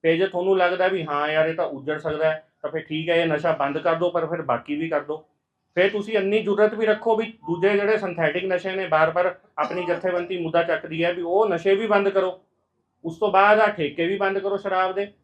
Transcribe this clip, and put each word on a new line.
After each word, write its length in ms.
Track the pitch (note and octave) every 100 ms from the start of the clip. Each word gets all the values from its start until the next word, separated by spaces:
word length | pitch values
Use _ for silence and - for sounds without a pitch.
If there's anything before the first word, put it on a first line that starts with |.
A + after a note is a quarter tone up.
ਤੇ 140 | E3 E3
ਜੇ 100 | F#3+
ਤੁਹਾਨੂੰ 320 | F3+ F#3 F#3+
ਲੱਗਦਾ 300 | F3+ F3+ F#3
ਵੀ 160 | F#3+
ਹਾਂ 240 | D3+ D3 D3+
ਯਾਰ, 200 | D#3 D#3+
ਇਹ 60 |
ਤਾਂ 120 | E3 D#3
ਉੱਜੜ 320 | C#3 C3+ D3+
ਸਕਦਾ 320 | D#3+ D3+ D#3
ਹੈ, 180 | D#3 _ _
ਤਾਂ 80 | D3
ਫਿਰ 100 | D#3+
ਠੀਕ 280 | D#3+ D#3+ E3
ਹੈ, 60 |
ਇਹ 120 | E3+ E3
ਨਸ਼ਾ 260 | D3+ E3
ਬੰਦ 260 | D#3+ C#3 C#3+
ਕਰ 160 | E3
ਦਿਓ, 160 | D#3+ F3
ਪਰ 160 | F3 D3
ਫਿਰ 160 | E3+
ਬਾਕੀ 320 | C3+ A#2+ -
ਵੀ 140 | D3 E3
ਕਰ 120 | D3
ਦਿਓ। 240 | D3 D#3 _ _ _ _ _
ਫਿਰ 160 | F3 F#3+
ਤੁਸੀਂ 280 | G#3 G3+ A3
ਇੰਨੀ 240 | F#3+ G#3+
ਜ਼ਰੂਰਤ 320 | G3+ G3+ G#3+
ਵੀ 120 | G#3+ A3
ਰੱਖੋ 300 | G#3+ A3+ A3
ਵੀ 80 |
ਦੂਜੇ 440 | A3+ - D3+ E3+ F#3+
ਜਿਹੜੇ 300 | G3+ G3+ G#3+
ਸਿੰਥੈਟਿਕ 460 | G3 E3+ D#3+ E3+
ਨਸ਼ੇ 280 | F#3+ F3+ F#3+
ਨੇ, 160 | F#3+ F3+
ਬਾਰ-ਬਾਰ 500 | D#3 D#3+ E3 F3+ F3+ _ -
ਆਪਣੀ 280 | D3 F3+ E3+
ਜਥੇਬੰਦੀ 520 | E3+ F#3 F3 F3 F#3
ਮੁੱਦਾ 240 | E3 E3+
ਚੱਕਦੀ 420 | E3+ D#3 D#3+ D#3+
ਹੈ 80 | E3+
ਵੀ 100 | F3
ਉਹ 260 | E3+ F#3+ A3
ਨਸ਼ੇ 260 | E3+ G3
ਵੀ 120 | G3 A3
ਬੰਦ 220 | G#3 G3
ਕਰੋ, 320 | F#3+ F#3 F3+ _ _ _ _ _ _
ਉਸ 140 | E3 E3
ਤੋਂ 140 | G#3
ਬਾਅਦ 280 | F#3+ G3+ G#3+
ਆਹ 80 | G#3+
ਠੇਕੇ 380 | - D3 D3 E3+
ਵੀ 100 | G3
ਬੰਦ 220 | G3 G3
ਕਰੋ 180 | G3 G3
ਸ਼ਰਾਬ 380 | G3 F#3 F#3
ਦੇ। 180 | F#3 G3+ _